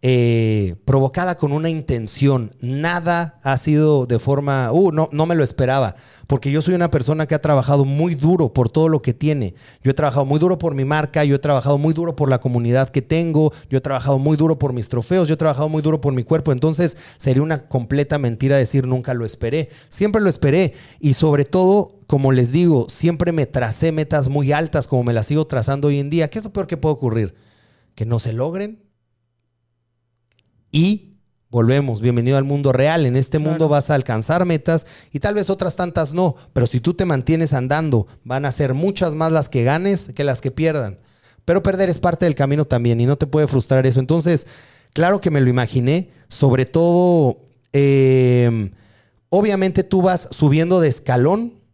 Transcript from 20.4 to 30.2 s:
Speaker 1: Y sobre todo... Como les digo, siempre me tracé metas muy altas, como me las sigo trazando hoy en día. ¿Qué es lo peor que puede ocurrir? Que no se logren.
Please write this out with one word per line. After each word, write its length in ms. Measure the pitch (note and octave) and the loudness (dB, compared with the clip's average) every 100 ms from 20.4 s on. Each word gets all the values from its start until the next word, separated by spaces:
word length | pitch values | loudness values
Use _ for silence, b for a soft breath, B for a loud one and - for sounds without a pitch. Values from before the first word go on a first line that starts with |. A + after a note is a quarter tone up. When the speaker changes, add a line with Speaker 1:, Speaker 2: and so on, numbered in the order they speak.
| D3 D3+ F3+ B B B | 2 2 0 B B B
Speaker 1:
Y 140 | D3+ | 0
sobre 320 | C3 D#3 D3 | 2 2 2
todo... 540 | C#3+ F#3 F#3 G3+ F#3 - _ | 2 2 4 2 0 -8 _
Como 260 | C#3+ C3+ | 0 2
les 200 | C3 A#2+ | 2 2
digo, 340 | C#3+ F3 D3 A#2 | 2 4 2 0
siempre 440 | - E3 E3 E3+ | -2 -2 0 -2
me 120 | E3 | -2
tracé 480 | C3+ C3 A#2+ - D#3+ | -2 -4 -4 -2 -2
metas 360 | D#3 D3+ D#3 C3 | -2 -2 -2 0
muy 200 | C#3+ C3+ | 0 0
altas, 340 | D3 D#3+ D#3 B2+ | 0 0 -4 -2
como 160 | C3 | -2
me 80 | A#2+ | 0
las 140 | A#2 G#2+ | -2 0
sigo 200 | D3 D#3 | -2 -2
trazando 420 | C3+ A2 C#3 D3 | -2 -2 -2 0
hoy 100 | C#3+ | 0
en 100 | C#3 | -2
día. 180 | E3 D#3 | -2 -2
¿Qué 80 | A3 | -4
es 60 | |
lo 80 | G#3+ | -8
peor 120 | G3+ F3 | -8 -6
que 100 | E3 | -4
puede 160 | D#3 | -2
ocurrir? 400 | D3+ C3 A2+ G2+ - b b b b b | -2 -2 -2 -4 -8 b b b b b
Que 120 | - A2+ | -10 -4
no 120 | A#2 | -4
se 140 | A#2 | -4
logren. 520 | A2+ C#3 F3+ G#3 A3 _ _ _ _ _ _ _ _ _ _ _ _ _ _ | -4 -6 -6 -8 -12 _ _ _ _ _ _ _ _ _ _ _ _ _ _